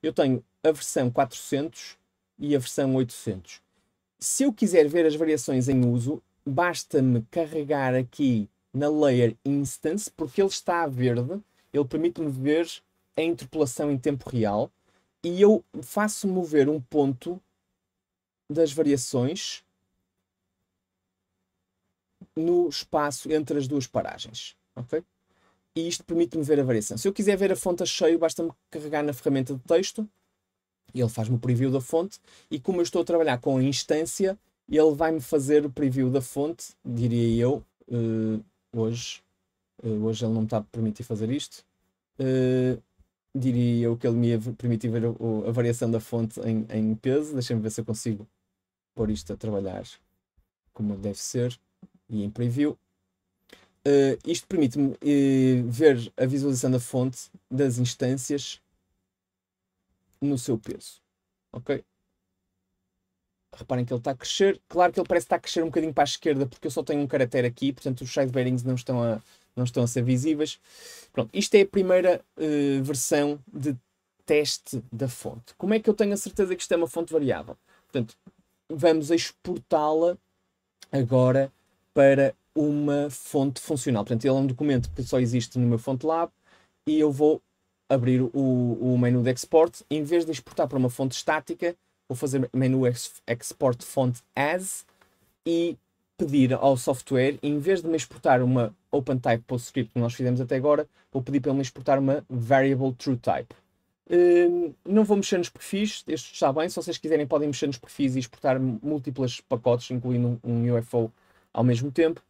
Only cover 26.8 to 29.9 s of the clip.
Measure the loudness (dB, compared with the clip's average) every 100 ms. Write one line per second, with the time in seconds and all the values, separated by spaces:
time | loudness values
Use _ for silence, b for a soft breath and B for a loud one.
26.8 | -2 -4 -4 0 0 2 0 0 -2 -2
27.8 | -4 0 2 2 0 -2 -6 -8 _ -12
28.8 | -6 -2 -2 -2 0 0 0 -6 2 2
29.8 | 2